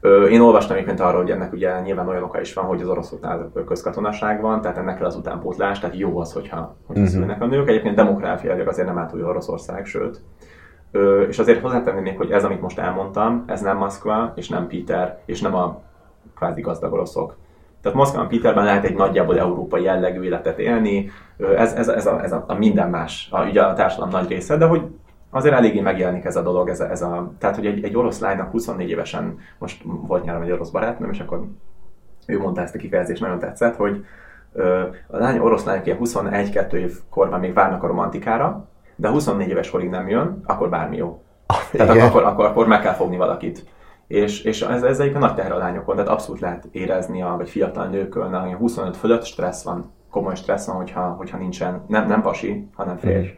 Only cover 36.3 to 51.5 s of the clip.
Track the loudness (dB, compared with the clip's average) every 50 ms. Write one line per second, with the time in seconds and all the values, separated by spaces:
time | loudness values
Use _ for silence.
36.3 | -2 -2 -2 0 0 0 0 2 0 0 0 -2 -4 -6 -14 -8 2 2 2 2
37.3 | 2 -2 -2 0 4 4 4 4 2 -2 -2 -2 -2 -2 -2 -2 -4 -6 -2 -2
38.3 | 0 2 0 -2 -2 -4 -12 -16 -20 -20 _ -20 _ -4 -2 2 2 2 2 0
39.3 | 0 0 0 0 0 -2 -2 -2 -2 -2 -2 -2 -4 -4 -4 0 0 0 0 0
40.3 | -4 -6 -4 -4 -2 -2 0 -2 0 -2 -2 -4 -4 -4 -6 -6 -8 -12 -20 _
41.3 | _ _ _ -2 -2 -2 -2 -4 2 4 6 8 8 8 8 8 8 6 4 4
42.3 | 4 4 2 4 4 4 6 6 6 4 4 2 0 2 0 -2 0 0 0 0
43.3 | 0 -2 -4 -8 -10 -10 -16 -20 -20 -20 -20 -20 -20 _ _ _ 2 2 2 2
44.3 | 0 -2 -2 -2 -2 0 -2 -2 0 2 2 2 2 4 2 2 2 4 2 2
45.3 | 2 0 -4 -2 -2 -2 -2 -4 -4 -4 -4 -4 -2 0 0 0 0 -2 -2 -8
46.3 | -8 -6 -6 -6 -6 -8 -12 -14 -10 -8 -4 -2 -2 -2 -2 -4 -6 -6 -4 -4
47.3 | -4 -6 -6 -6 -2 -2 -2 -2 -2 -6 -6 -4 -2 -4 -4 -4 -4 -6 -6 -4
48.3 | -4 -4 -4 -6 -4 -2 -2 -2 0 -2 -6 -6 -6 -4 2 2 2 2 0 -6
49.3 | -8 -6 -6 -4 -6 -6 -8 -8 -8 -8 -8 -12 -18 _ _ _ -6 -4 -4 -4
50.3 | -6 -6 -2 -2 -2 -2 -2 -6 -6 -8 -8 -8 -6 -4 -4 -4 -6 -8 -12 -12
51.3 | -10 -8 -8 -8